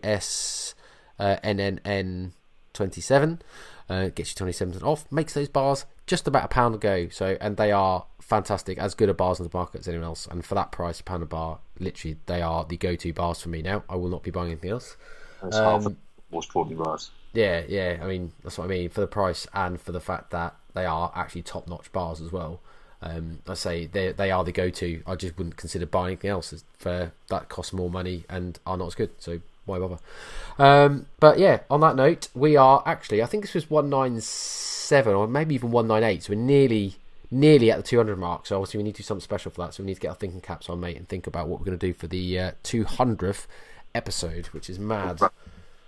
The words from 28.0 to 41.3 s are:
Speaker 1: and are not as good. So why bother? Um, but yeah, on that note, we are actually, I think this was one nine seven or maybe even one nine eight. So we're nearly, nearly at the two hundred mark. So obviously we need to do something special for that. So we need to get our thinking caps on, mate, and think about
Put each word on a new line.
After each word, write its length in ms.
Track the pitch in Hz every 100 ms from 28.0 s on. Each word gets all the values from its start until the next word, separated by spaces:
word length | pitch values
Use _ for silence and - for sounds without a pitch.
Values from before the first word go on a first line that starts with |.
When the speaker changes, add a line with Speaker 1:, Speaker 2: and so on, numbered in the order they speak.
| 92 90 -
Speaker 1:
and 280 | 92 90 85 -
are 100 | 92
not 80 | 87
as 80 |
good. 160 | - 110 -
So 220 | - 85 - - -
why 120 | 92
bother? 200 | 92 87 - - - - - -
Um, 480 | 139 143 143 143 - -
but 180 | 151 -
yeah, 220 | 185 117 -
on 120 | 143
that 140 | 156
note, 340 | 131 135 175 -
we 220 | 127 151 147
are 260 | 131 135 -
actually, 360 | 160 - 107
I 40 | 117
think 160 | 214
this 80 | 202
was 140 | 180 -
one 220 | 151 143
nine 280 | 135 131 113
seven 920 | - - - - - - - 143 117
or 140 | 98 110
maybe 260 | 139 160
even 160 | 135 120
one 160 | 117 113
nine 180 | 110
eight. 180 | 113 90
So 100 | -
we're 80 | 104
nearly, 560 | 123 143 135 110 98 - - - -
nearly 400 | 127 151 147 113
at 60 | 98
the 60 |
two 160 | 101 120
hundred 180 | 110 92
mark. 280 | 87 85 -
So 100 | 98
obviously 220 | 95 107
we 60 |
need 100 | 104
to 80 | 101
do 40 | 101
something 160 | 98
special 280 | - 101 -
for 100 | - 85
that. 80 |
So 80 | -
we 60 | 98
need 60 | 92
to 40 |
get 80 | 82
our 60 |
thinking 260 | - 98 90
caps 300 | - 85 -
on, 100 | 87
mate, 160 | 87 85
and 100 | 90
think 200 | 95
about 220 | 87